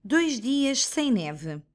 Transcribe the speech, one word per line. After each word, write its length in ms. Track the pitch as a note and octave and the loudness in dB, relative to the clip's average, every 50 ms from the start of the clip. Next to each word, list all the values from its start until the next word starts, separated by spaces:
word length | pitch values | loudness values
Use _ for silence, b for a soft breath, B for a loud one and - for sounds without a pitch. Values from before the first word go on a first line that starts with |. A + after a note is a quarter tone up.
| _ | _
dois 360 | G3 C4+ E4 E4+ D#4+ C#4+ A3+ | 2 2 2 4 2 -2 -2
dias 460 | G3+ B3+ C#4 C#4 C#4 C4+ C#4 C4 - | -2 0 0 2 2 2 2 0 -2
sem 260 | - - D#4+ D4 C#4+ | -2 0 0 2 2
neve? 480 | A#3+ F#3+ D#3+ D3+ D3+ D3 D3+ D#3+ D3+ D3+ D3+ _ | 2 0 0 -4 -8 -10 -10 -10 -10 -10 -12 _